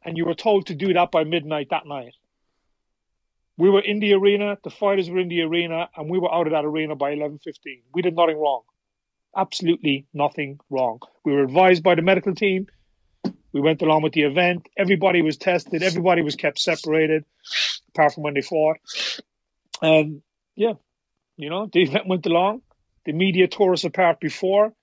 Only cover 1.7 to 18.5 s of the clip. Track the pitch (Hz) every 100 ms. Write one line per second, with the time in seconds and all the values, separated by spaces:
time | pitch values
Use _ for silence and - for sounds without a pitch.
1.7 | 165 147 143 120 _ _ _ _ _ _
2.7 | _ _ _ _ _ _ _ _ - 180
3.7 | 196 202 208 208 196 202 202 202 202 165
4.7 | - 208 196 175 180 180 170 160 170 170
5.7 | 165 170 - 151 185 175 165 160 156 151
6.7 | 156 156 147 143 147 147 147 - 143 -
7.7 | 131 _ 165 180 165 170 151 151 131 _
8.7 | _ _ _ _ _ _ - 190 - 170
9.7 | 170 156 139 139 147 147 - 143 143 _
10.7 | 135 123 113 - _ - 143 135 143 185
11.7 | 180 170 170 170 185 202 185 208 190 202
12.7 | _ _ _ _ _ - - _ 143 147
13.7 | 156 160 156 156 147 147 147 180 175 -
14.7 | - 190 190 190 180 160 147 - 175 -
15.7 | 165 185 170 175 175 151 143 156 - -
16.7 | 160 160 156 156 156 151 _ - - -
17.7 | - _ - 151 151 151 143 -